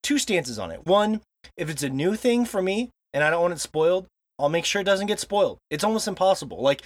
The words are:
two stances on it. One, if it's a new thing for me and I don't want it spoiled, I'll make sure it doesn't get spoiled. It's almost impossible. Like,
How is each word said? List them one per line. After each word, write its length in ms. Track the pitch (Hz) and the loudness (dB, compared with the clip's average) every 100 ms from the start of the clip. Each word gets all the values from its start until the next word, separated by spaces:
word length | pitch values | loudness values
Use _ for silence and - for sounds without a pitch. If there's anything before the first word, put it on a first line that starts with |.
two 160 | - 294 | -2 -2
stances 400 | - 180 127 107 | 0 -2 -2 -8
on 120 | 90 | -8
it. 160 | 85 160 | -8 2
One, 340 | 202 214 214 _ _ - - | 4 4 -2 _ _ -20 -10
if 100 | 160 | -8
it's 140 | 156 | -4
a 80 | 139 | -4
new 260 | 135 165 214 | -2 -2 0
thing 300 | 247 240 233 | 2 2 0
for 160 | 196 | -2
me 260 | 185 202 247 _ _ | -2 -2 -4 _ _
and 100 | 139 | 0
I 60 | 151 | 0
don't 140 | 170 | 2
want 100 | 175 | 0
it 80 | 165 | -2
spoiled, 460 | - 156 160 185 185 _ _ - | -6 0 2 2 -2 _ _ -4
I'll 100 | 143 | 0
make 160 | 165 | 0
sure 160 | 165 202 | 0 -2
it 40 | 196 | 0
doesn't 220 | 196 202 | 0 0
get 120 | 208 | -4
spoiled. 380 | - 202 190 - - | -2 0 0 -2 -10
It's 140 | 151 | -4
almost 240 | 208 220 - | -2 -2 -4
impossible. 540 | 190 190 185 139 87 | 0 2 2 -2 -2
Like, 180 | 277 277 | 0 0